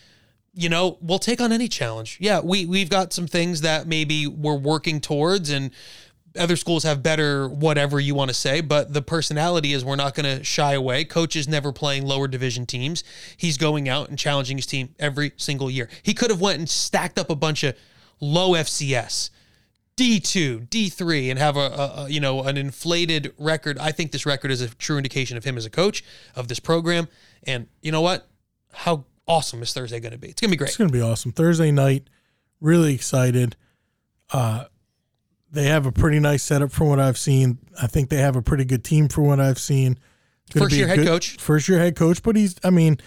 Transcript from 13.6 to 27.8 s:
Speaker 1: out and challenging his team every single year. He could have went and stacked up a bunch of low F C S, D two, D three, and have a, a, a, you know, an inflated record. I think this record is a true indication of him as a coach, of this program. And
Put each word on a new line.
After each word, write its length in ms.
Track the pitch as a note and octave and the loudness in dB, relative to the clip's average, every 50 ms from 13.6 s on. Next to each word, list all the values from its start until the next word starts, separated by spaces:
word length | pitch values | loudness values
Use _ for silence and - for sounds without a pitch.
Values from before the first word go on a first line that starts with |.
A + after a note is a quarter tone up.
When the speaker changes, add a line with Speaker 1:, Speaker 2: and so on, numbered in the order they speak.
| D#3+ D3+ D3+ D3+ C#3+ | 0 0 0 0 -2
Speaker 1:
out 220 | C3 B2+ D3 C#3+ - | -2 -2 -4 -4 -6
and 80 | D#3 | -6
challenging 400 | C3 - D3+ C#3+ C#3 C3 B2 C#3 | -4 -2 0 0 0 -2 -4 -4
his 80 | C3+ B2+ | -6 -6
team 300 | - - C3+ C3 - _ - | -4 -4 -6 -6 -8 _ -4
every 340 | D3+ D3 C3+ C#3+ D3 C#3 - | -4 -4 -2 -2 -4 -4 -4
single 320 | - - - D3 C3 C#3 C3 | -6 -6 -4 -4 -4 -4 -4
year. 200 | C3 C3 A#2 - - - | -4 -4 -6 -8 -10 -6
He 120 | - G3+ G#3+ | -2 -2 0
could 160 | - B3+ A#3 | 0 2 0
have 100 | G#3+ E3+ | 0 2
went 160 | F3+ G3+ F3+ | 2 0 0
and 100 | D3 E3 C#3+ | 0 -4 -4
stacked 500 | - - - - - F3+ D3 - - G#3 | -2 -2 -2 0 0 -2 -2 -2 -4 -4
up 100 | F3 - | -4 -4
a 60 | E3 | -2
bunch 280 | C#3 D#3+ D#3 D3+ - - | -2 0 -2 0 0 -2
of 120 | C#3 B2 - _ _ _ _ _ _ _ - | -2 -4 -6 _ _ _ _ _ _ _ -8
low 360 | D3 C#3+ D3 F3 F#3 F#3+ F3+ | -2 0 2 2 4 4 4
F 120 | E3 D#3 | 2 2
C 280 | - - - D3+ C3+ C3+ | -2 -4 -4 -2 -2 -2
S, 340 | A#2+ G#2 - - - - - _ _ _ _ _ _ _ _ _ _ _ _ _ | -2 -2 -2 -4 -6 -6 -6 _ _ _ _ _ _ _ _ _ _ _ _ _
D 240 | - B3+ A#3+ A3+ F#3+ | 0 2 4 4 2
two, 420 | - - - G3 D#3+ C#3 A#2+ A2+ | 2 0 0 0 0 -2 -2 -6
D 280 | A#2+ - - A3+ G#3+ F#3 | -8 -6 -4 -2 -2 -2
three, 400 | - - F#3 E3+ D#3+ D3 C3 B2+ | -4 -4 -2 0 0 0 0 -2
and 80 | B2+ C3+ | -2 0
have 160 | D3 D3+ C#3 | 0 0 2
a, 40 | C#3+ | 0
a, 340 | C#3 C3 - - C#3+ C3+ - D3 C#3+ | 0 -2 -2 -4 -4 -4 -6 -8 -8
a, 40 | C#3 | -6
you 100 | D3 D3+ | -4 -2
know, 220 | D3 C3+ C3 C3+ C3 | 0 0 0 -2 -2
an 140 | C3+ C#3 | -2 -2
inflated 760 | C#3+ C#3 C#3 C3 - - E3 E3+ E3+ F3 E3 E3 D#3 D3 D#3 - | -2 -4 -6 -8 -6 -4 -2 0 0 0 0 -2 -2 -4 -6 -8
record. 400 | - D3 D#3 D#3+ D3 - D3+ C#3 | -6 -4 -2 -2 -2 -2 -6 -6
I 140 | C3+ C#3+ D#3 | -4 -4 -4
think 200 | D3 - E3+ C#3+ | -2 -4 -4 -4
this 140 | - C3+ - | -6 -4 -2
record 240 | D3+ C#3 C3 - C#3 | -2 -2 -2 -2 -4
is 120 | C3 A#2+ | -4 -4
a 80 | B2+ A2+ | -4 -8
true 280 | - - - - D#3 | -8 -8 -6 -4 -2
indication 400 | C#3+ C3 C3 - C#3 C3 A2+ A#2+ | -2 -2 -4 -4 -4 -4 -4 -6
of 60 | A#2 G#2 | -8 -8
him 120 | C#3 B2+ | -6 -6
as 120 | A#2+ A2 | -6 -8
a 20 | G#2+ | -6
coach, 320 | - - F3+ G#3 G#3+ - - - - - - - - | 0 0 0 0 0 -4 -10 -14 -20 -20 -20 -16 -12
of 120 | C3 B2 | -10 -8
this 120 | A#2 A#2+ A2+ | -8 -8 -6
program. 480 | - - E3 E3+ E3 E3 E3+ E3+ E3 D#3+ _ _ _ _ _ _ - | -2 0 0 0 2 0 0 0 -2 -4 _ _ _ _ _ _ -8
And 240 | - C3 A#2+ A2+ - _ _ | -6 -6 -6 -8 -10 _ _